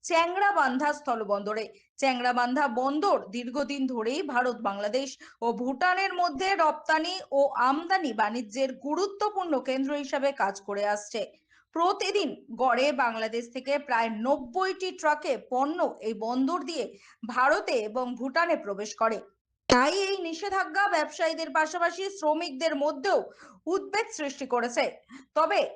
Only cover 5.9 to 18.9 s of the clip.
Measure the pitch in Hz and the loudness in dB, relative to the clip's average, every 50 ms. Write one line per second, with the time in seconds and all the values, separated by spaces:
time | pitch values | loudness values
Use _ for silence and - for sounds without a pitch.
5.9 | 359 359 392 392 381 359 349 349 294 262 381 381 392 320 330 311 285 302 - - | 2 2 2 -2 0 0 0 0 0 0 0 0 2 4 4 2 2 0 0 2
6.9 | 311 311 320 349 359 370 - - - 277 277 269 - - 240 254 269 302 339 339 | 2 2 2 0 -4 -8 -8 -2 2 4 4 4 4 2 2 4 2 2 0 0
7.9 | 381 381 349 277 220 208 214 208 220 240 247 208 196 247 269 269 262 269 - 277 | 0 2 2 0 0 0 0 0 0 -4 -6 -6 -2 -2 -2 -2 -2 -6 -6 -4
8.9 | 302 320 381 403 392 - 415 415 415 392 370 349 302 254 254 - 262 269 269 269 | -2 0 -2 -2 -2 -2 -2 -2 0 -2 -2 0 0 -2 0 -2 -2 -2 0 -2
9.9 | 294 285 285 277 - 285 262 277 277 - 208 196 196 196 - - 202 202 202 208 | -2 -4 -4 -2 -4 0 0 0 0 2 0 -2 -2 -4 -8 -6 -4 -2 0 0
10.9 | 208 208 - - - 226 196 - - _ _ _ _ _ _ _ _ 320 339 359 | 0 -2 -4 -8 -6 -6 -6 -6 -8 _ _ _ _ _ _ _ _ 2 2 2
11.9 | 415 403 440 370 403 415 381 269 - - - - 226 196 247 262 240 233 254 294 | 2 0 -2 0 0 0 0 0 -4 -8 -14 -16 -4 0 2 2 4 4 4 2
12.9 | 294 254 262 240 226 226 226 220 214 233 233 233 - 262 254 262 277 285 285 285 | 2 2 0 0 0 -2 -4 -4 -4 -4 -6 -6 -10 -10 -4 -2 -2 -2 0 0
13.9 | 247 226 226 226 220 208 220 254 285 294 262 240 233 359 381 381 381 370 381 370 | 0 0 2 0 -2 -2 0 0 0 0 0 -6 -2 0 0 0 0 -2 -4 -8
14.9 | 359 - - 311 302 302 302 349 269 208 - - - 247 269 285 320 359 339 - | -8 -2 2 2 2 2 0 -2 -4 -4 -4 -4 0 0 0 0 0 0 0 -2
15.9 | - - 220 214 226 196 214 220 240 254 269 269 330 - 294 254 330 311 226 - | -2 -4 -6 -6 -6 -4 -4 -4 0 2 2 2 2 -2 -4 -4 -4 -4 -4 -6
16.9 | - - - - - _ - 214 240 247 254 269 302 392 - - 330 247 208 214 | -8 -16 -20 -20 -20 _ -10 -6 0 2 4 4 4 4 2 0 0 0 0 0
17.9 | 208 254 254 247 247 240 240 269 - 330 339 339 330 - 220 208 196 185 208 214 | -4 -4 -4 -4 -4 -4 -6 -2 2 2 2 2 2 -2 0 -6 -6 -6 -6 -8